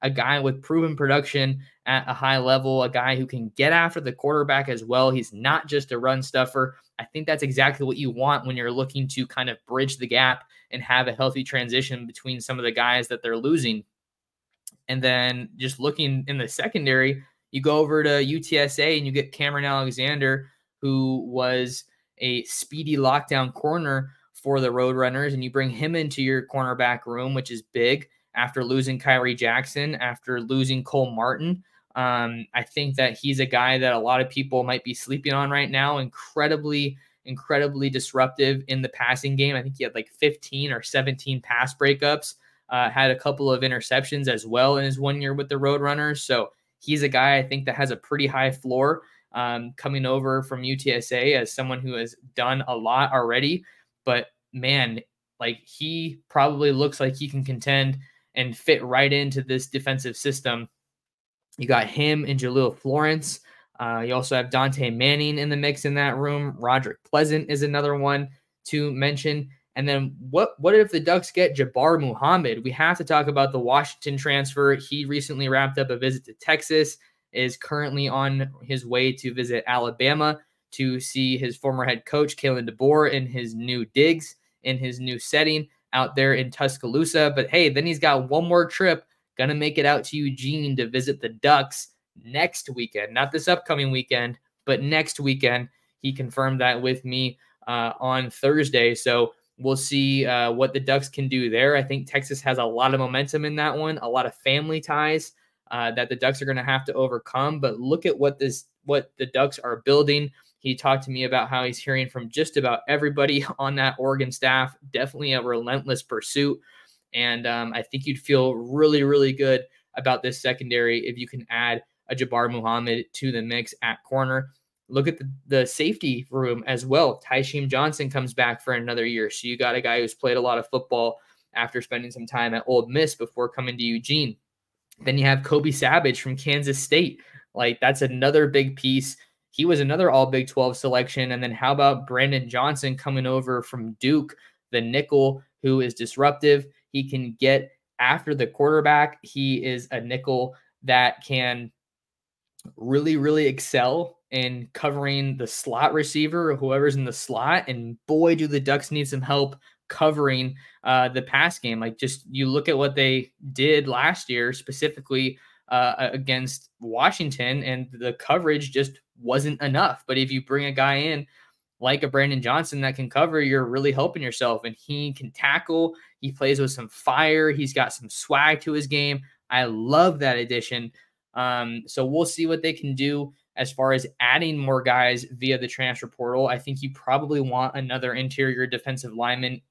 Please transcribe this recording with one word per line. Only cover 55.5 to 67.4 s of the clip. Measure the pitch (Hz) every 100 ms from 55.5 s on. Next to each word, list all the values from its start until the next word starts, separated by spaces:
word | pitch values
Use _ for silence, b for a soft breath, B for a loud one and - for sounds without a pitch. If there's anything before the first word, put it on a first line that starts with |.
| 117
he | _ - 156 165 165 135 _
probably | 143 143 143 147
looks | 135 143 -
like | 135 135
he | 143
can | 135 135
contend | 123 139 139 135 135 B B B -
and | 127 113
fit | - 151
right | 123 127 139
into | 143 143 135
this | 131 131 131
defensive | 135 139 135 131 113
system. | 143 139 131 117 113 _ _ _ _ _ _ _ _ -
You | 123
got | 123 107
him | 139 147 151 139
and | 135
Jaleel | 123 131 123 -
Florence. | 135 143 151 156 143 - b b b -
Uh, | 117 113 117
you |
also | 127 131 131
have | 123
Dante | 131 135 135 123
Manning | 113 135 147 151 147
in | 147
the | 143
mix | 143 139 143
in |
that | 143 143 127
room. | 143 147 143 -
Roderick | 120 131 107 - _
Pleasant | 151 156 156